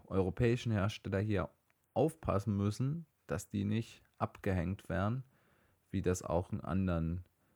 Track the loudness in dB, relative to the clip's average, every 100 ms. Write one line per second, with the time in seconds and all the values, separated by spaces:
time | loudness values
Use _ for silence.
0 | -2 0 0 2 2 2 0 2 0 -2
1 | -4 -2 0 0 -2 _ _ _ _ 0
2 | 2 0 0 0 2 2 2 0 -2 -4
3 | -8 _ -8 -6 -4 -2 0 0 -4 -10
4 | _ -6 -6 -4 -2 0 0 -4 -4 -2
5 | 0 -2 -8 _ _ _ _ _ _ -2
6 | 0 0 0 -2 -2 -6 -2 0 2 0
7 | 0 -4 -8 _ _